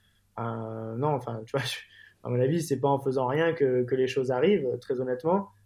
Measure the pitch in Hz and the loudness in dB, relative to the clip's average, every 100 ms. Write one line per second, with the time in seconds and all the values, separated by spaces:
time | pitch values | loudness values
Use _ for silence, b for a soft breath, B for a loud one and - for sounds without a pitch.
0 | B B _ - 113 113 110 110 113 117 | B B _ -8 -6 -6 -6 -8 -8 -2
1 | 147 143 123 113 110 139 123 - B B | 0 0 -4 -8 -4 -4 -4 -6 B B
2 | B _ 120 123 135 170 160 131 139 139 | B _ -2 2 2 2 0 0 2 2
3 | 135 131 127 147 165 160 135 127 123 131 | 0 0 0 2 2 2 2 2 2 2
4 | 127 135 127 127 160 202 131 120 - 127 | 2 0 0 2 4 4 2 -4 -4 -4
5 | 127 123 160 190 196 - | -2 -2 0 0 -2 -12